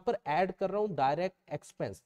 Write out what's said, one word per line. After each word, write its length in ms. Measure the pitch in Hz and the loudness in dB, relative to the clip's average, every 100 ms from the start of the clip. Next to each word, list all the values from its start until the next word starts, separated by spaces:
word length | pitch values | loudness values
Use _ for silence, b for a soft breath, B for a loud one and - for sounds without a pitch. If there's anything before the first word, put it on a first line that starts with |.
| - | 0
पर 120 | 233 - | -2 0
ऐड 240 | 151 185 | 0 0
कर 200 | 185 190 | 0 -4
रहा 100 | 196 | 0
हूँ 80 | 214 147 | -2 2
direct 580 | 135 147 185 - - | 2 2 -2 -6 -10
expense, 500 | 143 - - 123 95 | -10 -10 -8 -6 -6